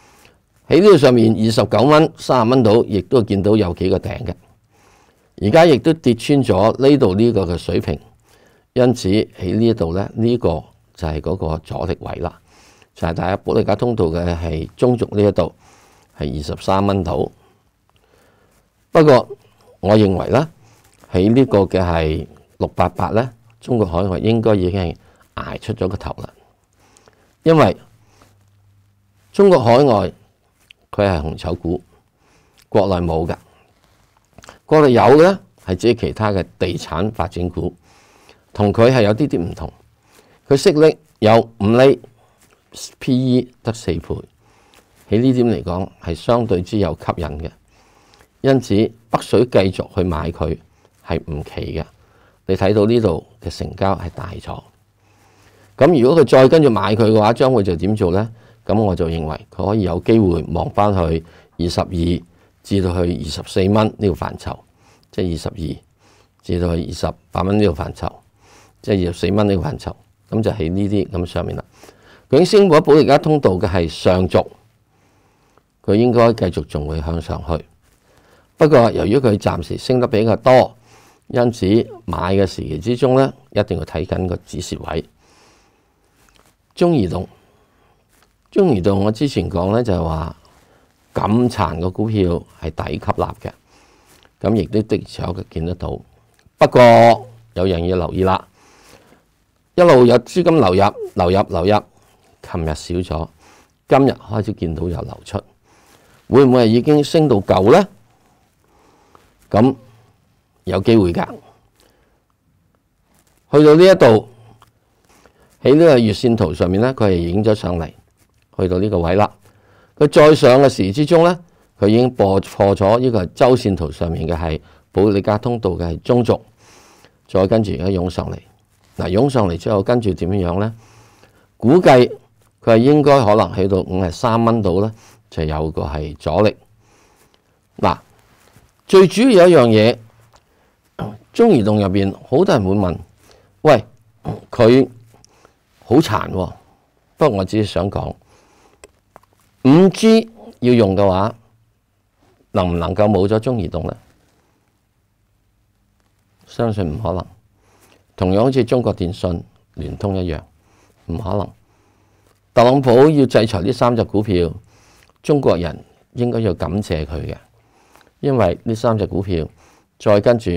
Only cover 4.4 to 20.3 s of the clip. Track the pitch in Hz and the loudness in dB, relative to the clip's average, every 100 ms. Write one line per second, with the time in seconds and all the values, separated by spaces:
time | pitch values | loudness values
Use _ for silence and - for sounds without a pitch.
4.4 | _ _ _ _ _ _ _ _ _ - | _ _ _ _ _ _ _ _ _ -6
5.4 | 98 160 175 123 165 160 127 113 - 143 | 0 4 4 4 0 0 0 -2 0 0
6.4 | 117 92 107 - 135 143 110 95 117 107 | 2 2 2 2 2 4 2 2 0 0
7.4 | 87 85 - 95 - 73 - _ _ _ | -4 -6 -6 -6 -4 -8 -12 _ _ _
8.4 | _ _ _ 123 123 - 92 104 - - | _ _ _ 0 0 0 -2 -2 -2 -8
9.4 | 92 104 117 110 82 90 101 - 117 120 | -6 -2 0 0 -4 -4 -8 -4 -2 -2
10.4 | 87 80 - _ _ - 80 78 - 92 | -2 -4 -10 _ _ -10 -8 -6 -6 -6
11.4 | 82 80 - - 92 - - - 85 - | -6 -8 -10 -10 -8 -8 -10 -10 -12 -12
12.4 | _ _ _ _ _ - - - 87 98 | _ _ _ _ _ -10 -6 -4 -4 -4
13.4 | - 117 92 107 123 107 85 85 87 85 | -2 -2 -2 -2 -2 -2 -2 -2 -4 -6
14.4 | 85 80 - - 127 120 - 104 101 92 | -6 -8 -10 -2 0 0 -2 0 0 0
15.4 | 82 - _ _ _ _ _ - 73 71 | -4 -8 _ _ _ _ _ -10 -8 -8
16.4 | 76 90 - 95 101 98 85 71 - - | -10 -8 -2 -2 0 -2 -4 -4 -6 -10
17.4 | _ _ _ _ _ _ _ _ _ _ | _ _ _ _ _ _ _ _ _ _
18.4 | _ _ _ _ _ 175 151 123 - - | _ _ _ _ _ 2 4 4 2 -10
19.4 | _ _ _ _ 92 107 98 90 - | _ _ _ _ 2 4 4 0 -2